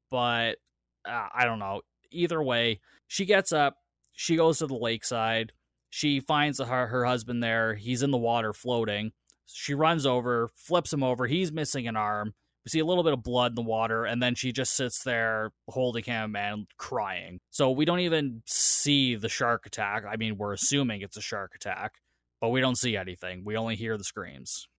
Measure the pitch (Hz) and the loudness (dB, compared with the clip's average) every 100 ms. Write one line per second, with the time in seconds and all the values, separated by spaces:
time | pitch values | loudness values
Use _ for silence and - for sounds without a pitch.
0 | - 127 120 117 117 - _ _ _ _ | -6 0 2 2 0 -4 _ _ _ _
1 | - 117 104 120 123 113 98 101 - _ | -8 -6 -4 0 0 0 -4 -6 -10 _
2 | _ 165 175 160 139 120 117 110 _ _ | _ -2 0 0 0 2 2 0 _ _
3 | - - 190 196 190 156 143 - _ _ | -8 -2 4 4 4 2 2 0 _ _
4 | _ - - 165 160 151 156 127 117 113 | _ -6 0 4 6 4 0 -2 0 -2
5 | - 120 113 113 113 _ _ _ _ - | -2 0 2 0 -2 _ _ _ _ -2
6 | 151 139 131 147 147 131 120 127 123 127 | 2 2 2 2 2 0 0 0 0 2
7 | 123 123 113 120 117 113 110 107 110 123 | 2 0 0 -2 0 2 2 -2 -2 0
8 | 139 131 117 131 110 - 123 120 110 101 | 2 2 2 2 0 -4 -2 0 0 -2
9 | 107 - _ _ - - - 139 156 170 | -4 -8 _ _ -20 -10 -4 2 2 4
10 | 139 123 120 120 117 - - 175 - 143 | 2 2 2 0 -2 -6 0 0 2 0
11 | 131 120 120 160 185 156 - 139 117 110 | 2 2 0 0 0 -2 -4 -2 -2 -2
12 | 107 107 107 - _ _ - 160 160 180 | 0 0 -4 -8 _ _ -4 0 2 4
13 | 160 135 120 123 123 120 117 110 113 113 | 4 2 2 2 2 2 -2 0 2 0
14 | 113 120 123 120 127 120 127 - 127 - | 0 0 0 0 -2 -2 -2 0 -2 -4
15 | 131 117 113 110 110 - - 131 127 117 | -2 0 0 0 -4 -8 -8 -2 -2 -2
16 | 113 113 110 101 104 107 101 - - 123 | -4 -4 -4 -4 -4 -6 -10 -12 -6 -4
17 | 101 90 92 90 _ - 135 131 156 175 | -4 -6 -10 -16 _ 0 2 4 2 2
18 | 175 160 143 117 - - - - 147 143 | 2 0 0 -6 -4 2 2 4 4 4
19 | 131 117 110 - 120 113 - - 101 107 | 4 0 -2 0 0 0 -2 -6 -4 -4
20 | 104 110 110 101 104 98 - 143 131 104 | -6 -4 -4 -4 -4 -2 0 2 0 -2
21 | 98 - - 107 95 - 101 92 107 - | -8 -10 -8 -8 -8 -10 -8 -6 -8 -10
22 | _ _ _ - 117 127 131 123 123 101 | _ _ _ -4 0 2 2 0 0 -2
23 | 92 90 90 92 101 107 113 110 113 107 | -4 -8 -10 -10 -6 -4 -4 -4 -4 -6
24 | 95 - 92 69 - - - | -6 -10 -12 -12 -10 -10 -12